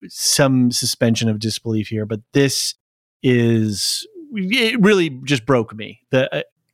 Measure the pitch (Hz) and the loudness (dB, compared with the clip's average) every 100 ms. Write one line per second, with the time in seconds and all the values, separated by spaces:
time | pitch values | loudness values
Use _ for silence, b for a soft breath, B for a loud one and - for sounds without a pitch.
0 | - - - - 135 131 123 120 120 - | -18 -6 -2 2 4 4 2 0 -4 0
1 | 120 110 113 107 110 - 117 110 101 107 | 0 2 0 -2 -4 -6 -4 -4 -4 -6
2 | 107 107 _ 143 139 - - - _ _ | -6 -8 _ 2 2 0 -6 -10 _ _
3 | _ _ 131 120 117 113 110 98 - - | _ _ 2 2 4 2 0 -4 -4 -6
4 | - 392 294 214 185 254 226 240 196 196 | -10 -18 -12 -6 -2 0 0 4 4 4
5 | 160 131 131 135 - 127 110 107 98 101 | 2 -4 -2 -2 2 0 0 -8 -14 -14
6 | - 131 135 151 - _ _ | -2 0 0 -4 -10 _ _